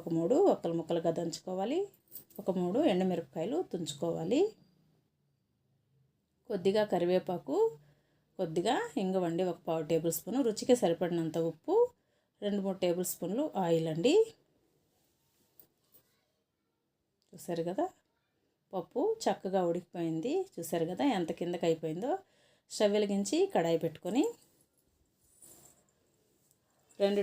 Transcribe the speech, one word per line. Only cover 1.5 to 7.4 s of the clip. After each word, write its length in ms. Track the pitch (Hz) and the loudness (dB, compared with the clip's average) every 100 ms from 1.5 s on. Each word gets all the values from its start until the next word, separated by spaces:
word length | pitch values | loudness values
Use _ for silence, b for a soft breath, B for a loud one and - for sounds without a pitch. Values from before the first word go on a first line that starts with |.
| 185 208 320 403 - _ - - - | -4 -2 -2 -4 -10 _ -20 -18 -6
ఒక 80 | 202 185 | -4 -2
మూడు 200 | 180 226 302 | 0 2 4
ఎండుమిరపకాయలు 640 | 185 185 170 165 170 175 302 - | 4 2 0 -4 -6 -4 -4 -4
తుంచుకోవాలి. 680 | 180 160 - 170 165 165 269 415 - _ _ _ _ _ _ _ _ _ _ _ _ _ _ _ _ _ _ - | -6 -6 -4 -4 -2 0 2 2 -2 _ _ _ _ _ _ _ _ _ _ _ _ _ _ _ _ _ _ -8
కొద్దిగా 340 | 202 190 214 208 | -2 2 2 2
కరివేపాకు, 640 | 180 175 185 185 180 | 2 2 2 0 -4